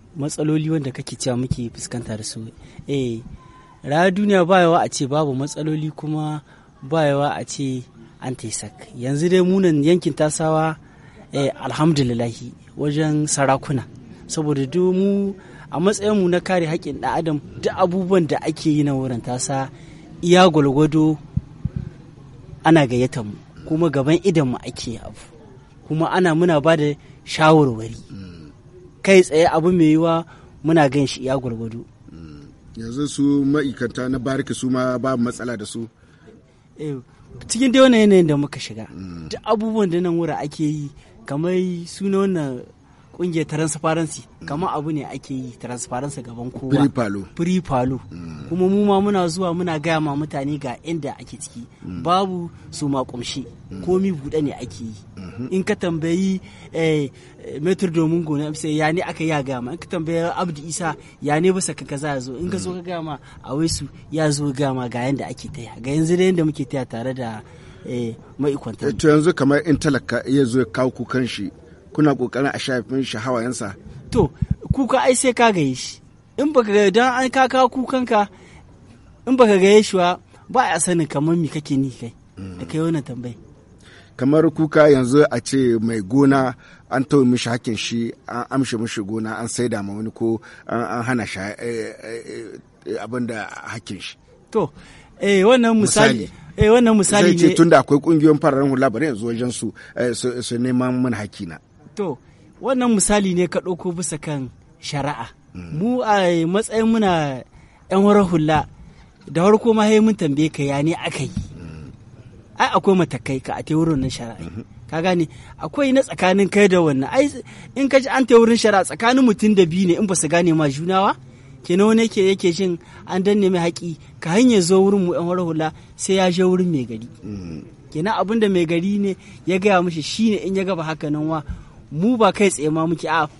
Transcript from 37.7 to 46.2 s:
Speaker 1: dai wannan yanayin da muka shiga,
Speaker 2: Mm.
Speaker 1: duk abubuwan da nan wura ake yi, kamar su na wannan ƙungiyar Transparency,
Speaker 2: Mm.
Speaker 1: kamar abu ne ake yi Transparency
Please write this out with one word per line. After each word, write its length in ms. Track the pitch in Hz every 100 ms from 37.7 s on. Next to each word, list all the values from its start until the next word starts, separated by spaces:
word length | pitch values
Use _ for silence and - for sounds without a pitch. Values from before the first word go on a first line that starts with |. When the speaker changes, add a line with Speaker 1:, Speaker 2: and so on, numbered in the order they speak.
Speaker 1:
dai 100 | 254
wannan 180 | 262 233
yanayin 260 | 208 185 165
da 100 | 143
muka 240 | 147 135
shiga, 260 | - 110 113
Speaker 2:
Mm. 360 | 73 95 85 78
Speaker 1:
duk 100 | -
abubuwan 460 | - 220 220 220 196
da 100 | 175
nan 160 | 180 170
wura 200 | 165 101
ake 260 | 147 -
yi, 260 | 151 151 143 - - - -
kamar 280 | 143 175 185 185 175 170
su 220 | - 196
na 100 | 196
wannan 440 | 196 180 139 123 - _ _ - _ -
ƙungiyar 280 | 175 160 151
Transparency, 720 | 147 160 151 160 160 160 - - -
Speaker 2:
Mm. 60 | 165
Speaker 1:
kamar 240 | 143 180 135
abu 140 | 147
ne 100 | 151
ake 300 | - 131 -
yi 160 | 135 127 107
Transparency 640 | 120 123 - 123 143 -